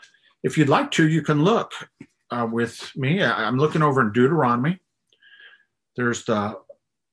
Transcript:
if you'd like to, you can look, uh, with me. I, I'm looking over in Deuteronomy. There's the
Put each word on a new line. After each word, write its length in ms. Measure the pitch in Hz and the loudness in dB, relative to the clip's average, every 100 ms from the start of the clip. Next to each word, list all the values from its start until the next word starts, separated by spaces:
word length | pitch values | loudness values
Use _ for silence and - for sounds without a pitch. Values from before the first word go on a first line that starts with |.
| - _ _ _ | -20 _ _ _
if 140 | 139 156 | -2 2
you'd 120 | 139 | 4
like 220 | 170 277 | 2 2
to, 160 | - 160 | 2 2
you 140 | 156 | 2
can 220 | 151 151 | 0 2
look, 300 | 175 226 - - - - - _ - | 2 2 -2 -12 -18 -20 -20 _ -10
uh, 160 | 120 113 | -6 -4
with 460 | 117 113 - - - | -4 -4 -6 -14 -6
me. 280 | 131 190 | -2 0
I, 220 | 131 98 110 | 0 -2 -2
I'm 120 | 127 | 0
looking 240 | 156 160 | 0 2
over 200 | 151 131 | 0 2
in 100 | 110 | 0
Deuteronomy. 680 | 110 131 165 123 120 147 185 _ _ _ _ _ - - _ _ _ _ - | 2 2 4 0 0 -2 -4 _ _ _ _ _ -20 -20 _ _ _ _ -6
There's 300 | 123 113 - | -4 -4 -2
the 340 | 107 104 - - - _ _ _ | -2 -2 -8 -18 -20 _ _ _